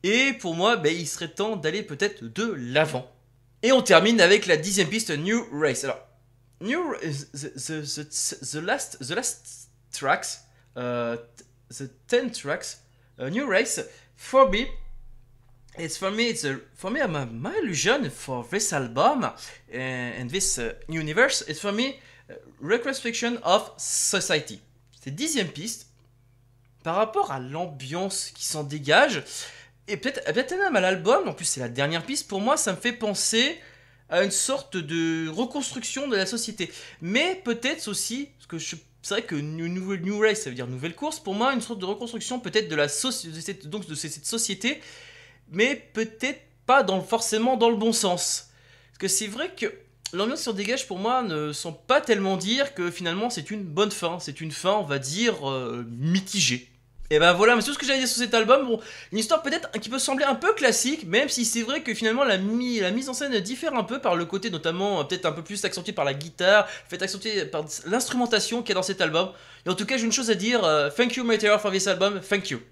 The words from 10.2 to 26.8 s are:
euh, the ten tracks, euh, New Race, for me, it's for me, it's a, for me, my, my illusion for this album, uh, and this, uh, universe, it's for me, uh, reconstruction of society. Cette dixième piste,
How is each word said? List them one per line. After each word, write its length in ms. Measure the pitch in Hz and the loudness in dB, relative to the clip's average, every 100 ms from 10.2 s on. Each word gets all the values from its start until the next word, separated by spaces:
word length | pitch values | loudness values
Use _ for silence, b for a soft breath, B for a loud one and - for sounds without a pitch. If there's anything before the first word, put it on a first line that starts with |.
| - - b b b 123 | 0 -12 b b b -8
euh, 380 | 123 120 117 117 117 - - _ _ | -4 -2 -4 -6 -10 -20 -20 _ _
the 200 | - 135 _ _ | -14 -14 _ _
ten 220 | 240 262 | 0 0
tracks, 500 | - 139 160 - - b b b - | -6 -6 -6 -6 -14 b b b -10
euh, 100 | 127 | -4
New 180 | 208 277 | -4 2
Race, 340 | 190 - - - B B _ | 2 2 -2 -6 B B _
for 320 | - 262 269 | 2 6 6
me, 160 | 202 262 - - - - - - - - - - - | 4 -2 -8 -12 -14 -16 -20 -20 -20 -20 -20 -20 -10
it's 200 | 165 - | -8 -4
for 140 | 190 | -2
me, 120 | 214 | 0
it's 200 | 240 202 | 0 0
a, 120 | 147 135 - - | -4 -6 -10 -10
for 160 | 190 | -6
me, 80 | 269 247 | -2 0
my, 180 | 151 123 | -2 -4
my 320 | 113 175 403 | -6 -4 -2
illusion 460 | 285 151 151 277 175 | -2 0 2 2 0
for 360 | - - 123 117 | -6 -8 -6 -4
this 240 | 160 - | -2 0
album, 500 | 151 123 117 214 285 | 0 -2 4 4 4
uh, 540 | 139 - - - _ 123 | -2 -6 -18 -18 _ -6
and 500 | 131 127 123 104 123 | -4 -4 -6 -6 -6
this, 300 | 180 - - | -2 -2 -2
uh, 160 | 113 - - | -4 -8 -6
universe, 540 | 160 156 160 269 - - | -6 -2 2 2 2 -4
it's 140 | 151 | -6
for 100 | 202 | -4
me, 240 | 208 262 269 B B - | -2 -2 -4 B B -20
uh, 40 | - - - | -20 -20 -14
reconstruction 760 | 143 240 269 269 233 226 240 240 | -2 0 0 -4 -4 -2 -2 -2
of 280 | - 202 208 - | 4 4 2 -10
society. 840 | - - - 196 - 160 - 101 _ _ _ _ | -4 -2 0 0 2 0 -2 -14 _ _ _ _
Cette 140 | 135 151 | -12 -6
dixième 320 | 311 285 175 | -2 0 -2
piste, 400 | - 208 - - _ _ _ _ _ _ _ _ _ | -6 -10 -10 -14 _ _ _ _ _ _ _ _ _